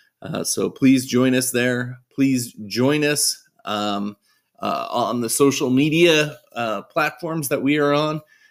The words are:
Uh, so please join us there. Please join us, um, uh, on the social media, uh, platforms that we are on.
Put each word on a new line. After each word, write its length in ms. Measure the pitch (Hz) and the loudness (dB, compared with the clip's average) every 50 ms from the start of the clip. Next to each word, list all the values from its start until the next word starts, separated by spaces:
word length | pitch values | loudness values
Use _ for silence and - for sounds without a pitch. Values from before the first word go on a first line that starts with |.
| _ _ _ - | _ _ _ -16
Uh, 220 | - - - - - | -12 -8 -6 -6 -6
so 260 | - - - 98 - | -4 -4 -4 -4 -4
please 340 | - - 139 131 135 127 127 | -2 2 4 4 4 4 2
join 300 | - 123 123 131 131 127 | 0 0 2 2 2 2
us 160 | 131 127 - | 0 0 0
there. 480 | - 120 123 127 123 123 123 123 127 - _ _ | 0 0 0 0 -2 -2 -4 -8 -10 -14 _ _
Please 440 | _ 139 135 135 131 123 117 - - - 107 | _ 0 0 0 0 0 -4 -6 -12 -14 -14
join 380 | 98 98 117 127 139 151 151 147 | -6 -2 0 2 2 2 2 0
us, 440 | 147 147 143 - - - - _ _ _ _ - | 0 0 0 -2 -2 -4 -6 _ _ _ _ -10
um, 520 | 98 107 104 104 104 101 101 101 104 101 _ _ _ _ _ _ _ _ - | -6 -4 -4 -2 -2 -4 -4 -6 -8 -10 _ _ _ _ _ _ _ _ -8
uh, 280 | 98 101 - 65 - - | -6 -4 -4 -4 -4 -4
on 320 | - 120 110 104 120 120 | -4 -2 -2 -2 -2 -2
the 80 | 117 113 | -2 -2
social 400 | - - 143 139 135 - 147 127 | 2 4 4 4 4 2 0 2
media, 680 | 127 135 147 156 156 165 170 170 156 151 151 147 135 - _ _ - | 2 2 2 2 4 4 6 6 6 4 2 0 -4 -12 _ _ -8
uh, 280 | 117 117 110 104 101 - | -6 -4 -4 -4 -6 -8
platforms 640 | - - 165 151 156 - - 170 160 165 160 143 127 | -6 -2 -2 -2 -2 -2 -6 -8 -6 -4 -4 -4 -2
that 120 | 147 - | -2 0
we 160 | 123 139 147 | 0 2 2
are 160 | 151 143 143 143 | 2 2 2 2
on. 280 | 147 156 151 156 151 - _ _ _ _ _ | 2 0 0 -4 -6 -8 _ _ _ _ _